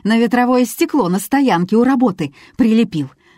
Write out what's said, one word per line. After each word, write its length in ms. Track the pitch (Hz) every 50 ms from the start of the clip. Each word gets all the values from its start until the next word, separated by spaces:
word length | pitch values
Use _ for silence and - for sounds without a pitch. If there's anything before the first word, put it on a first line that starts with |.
на 160 | - 196 226 226
ветровое 460 | 240 226 240 247 247 247 254 254 247
стекло 440 | 226 - - 339 330 - 285 196 170
на 100 | 185 202
стоянке 580 | - - 269 277 277 240 180 170 180 185 214
у 80 | 226 240
работы 500 | 269 277 247 254 214 180 - 156 139 - - - - _
прилепил», 540 | - 247 220 220 226 233 185 - 156 139 135 - _ _ _ _